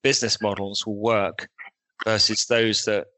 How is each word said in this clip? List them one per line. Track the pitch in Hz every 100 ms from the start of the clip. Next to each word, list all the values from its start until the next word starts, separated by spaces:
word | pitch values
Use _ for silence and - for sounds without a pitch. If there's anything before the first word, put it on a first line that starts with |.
business | 139 131 113 -
models | 107 98 98 101 -
will | 101
work | 110 110 95 - - - - _ _ _
versus | 110 110 - 107 -
those | 117 113 104
that | - 104 -